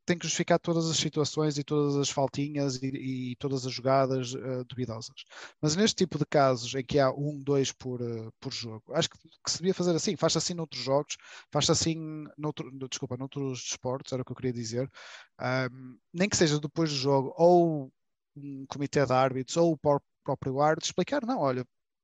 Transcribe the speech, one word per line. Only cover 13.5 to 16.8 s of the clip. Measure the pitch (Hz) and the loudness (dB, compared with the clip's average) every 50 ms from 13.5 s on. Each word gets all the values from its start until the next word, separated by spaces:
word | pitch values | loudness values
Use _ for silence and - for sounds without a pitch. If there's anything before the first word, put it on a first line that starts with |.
| 127 117 - | -4 -6 -6
desportos, | - - - - 127 127 139 - - 135 | -8 -10 -6 -4 -4 -4 -4 -4 -6 -6
era | 127 127 | -4 -4
o | |
que | - 123 | -6 -8
eu | |
queria | - - 127 120 | -4 -4 -2 -2
dizer. | 120 117 110 117 120 135 135 - - - - - - - _ _ - | -2 -6 -4 -2 -4 -4 -4 -6 -14 -20 -18 -20 -20 -20 _ _ -6
Ahm, | - 127 127 131 131 127 123 131 131 127 123 - _ _ - | -4 -2 0 0 -2 -2 -6 -10 -16 -18 -18 -20 _ _ -4
nem | 170 190 208 | -2 -2 0
que | - | 4
seja | - 180 156 147 151 | 4 4 4 4 0
depois | 151 147 - 160 | -2 -4 -2 0